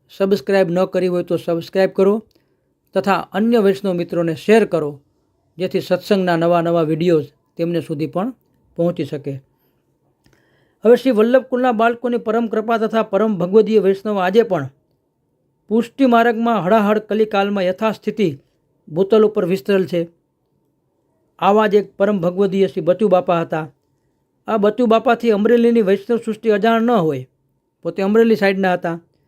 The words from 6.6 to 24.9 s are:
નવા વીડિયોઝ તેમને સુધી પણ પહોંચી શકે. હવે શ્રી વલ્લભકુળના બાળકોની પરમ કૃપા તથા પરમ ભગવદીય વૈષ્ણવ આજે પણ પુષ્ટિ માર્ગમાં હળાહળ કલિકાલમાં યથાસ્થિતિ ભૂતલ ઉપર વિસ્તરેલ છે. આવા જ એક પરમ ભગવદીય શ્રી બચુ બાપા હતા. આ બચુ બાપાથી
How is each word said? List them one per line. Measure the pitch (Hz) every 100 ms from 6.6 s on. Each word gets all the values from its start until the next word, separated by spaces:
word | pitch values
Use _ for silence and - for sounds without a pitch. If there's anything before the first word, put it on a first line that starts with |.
નવા | 165 170
વીડિયોઝ | 156 156 175 160 135 _ _ -
તેમને | 170 165
સુધી | 151 151 156
પણ | 175 226 - _ _ _ -
પહોંચી | 170 175 143
શકે. | 151 143 135 - _ _ _ _ _ _ _ _ _ _ _ _ _ 214
હવે | 240
શ્રી | 269
વલ્લભકુળના | 214 233 254 247 247 254
બાળકોની | 220 226 240 240 240
પરમ | 233 220 226
કૃપા | 220 220 226
તથા | 220 226
પરમ | 220 196 220 190
ભગવદીય | 180 214 208 220
વૈષ્ણવ | 190 196 214 202
આજે | 180 208
પણ | 214 175 135 - _ _ _ _ _ _ _ _ _
પુષ્ટિ | 220 226 - 262
માર્ગમાં | 233 233 226 233 220 170
હળાહળ | 220 208 214
કલિકાલમાં | 214 214 214 196 202 202
યથાસ્થિતિ | 180 185 220 - - 214 185 135 _ _ _ _ -
ભૂતલ | 156 196 220 214
ઉપર | 214 170
વિસ્તરેલ | 190 - 196 180
છે. | 175 170 _ _ _ _ _ _ _ _ _ _ _ _ _
આવા | 180 208 214
જ | 208
એક | 196 -
પરમ | 196 208
ભગવદીય | 170 180 196 190 190
શ્રી | 185
બચુ | 160 180 214
બાપા | 180 180 170
હતા. | 165 160 156 - _ _ _ _ _ _ -
આ | 214
બચુ | 202 208
બાપાથી | 240